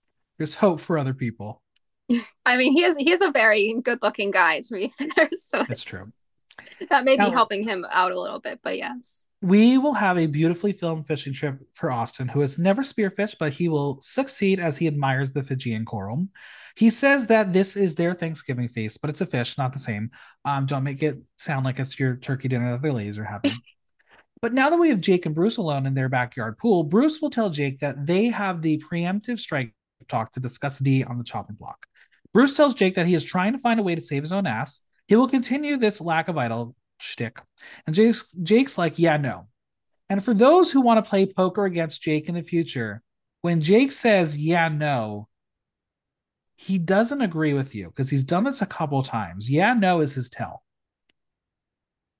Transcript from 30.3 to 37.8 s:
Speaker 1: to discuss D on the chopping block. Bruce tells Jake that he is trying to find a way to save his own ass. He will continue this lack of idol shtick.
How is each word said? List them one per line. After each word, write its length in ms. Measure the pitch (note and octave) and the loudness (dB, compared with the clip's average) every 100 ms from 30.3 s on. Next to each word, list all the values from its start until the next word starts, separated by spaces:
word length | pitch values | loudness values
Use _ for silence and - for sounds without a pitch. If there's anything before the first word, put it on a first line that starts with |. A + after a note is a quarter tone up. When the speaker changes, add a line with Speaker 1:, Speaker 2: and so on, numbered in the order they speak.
Speaker 1:
to 80 | - | -8
discuss 380 | B2+ - C#3+ C3+ | -8 -6 -8 -2
D 260 | C3+ C3+ | 2 2
on 140 | B2 A#2+ | 0 -8
the 60 | |
chopping 320 | A#2 A2 - G#2+ | -8 -10 -12 -16
block. 280 | - - - _ _ _ _ | -16 -18 -20 _ _ _ _
Bruce 240 | G#3+ C#4 C#4 | 4 4 4
tells 160 | C#4+ | 2
Jake 220 | - F#3+ | 4 0
that 120 | F#3+ E3+ | 2 2
he 80 | |
is 80 | E3 | 0
trying 300 | C3+ F#3 G3 | 0 -2 -2
to 60 | C4+ | 0
find 200 | A#3 A3+ | 0 0
a 40 | |
way 120 | F#3+ | 0
to 60 | E3+ | -4
save 220 | - C#3+ | -4 -6
his 100 | D3+ | -4
own 140 | F#3+ F3 | -4 -2
ass. 340 | C3 C#3+ - _ _ - | -4 -8 -12 _ _ 4
He 80 | G#3+ | 4
will 120 | B3+ | 6
continue 480 | C4+ A#3+ C#4 D4 C#4 | 2 0 -4 -2 0
this 240 | G#3+ G3+ | 0 -2
lack 280 | E3+ D#3+ D#3+ | -2 -2 0
of 100 | D#3 | -2
idol 360 | A#2+ A2+ A#2 - _ _ | -2 -4 -6 -12 _ _
shtick. 400 | - - A2+ - _ _ - - | -14 -8 -10 -10 _ _ -20 -14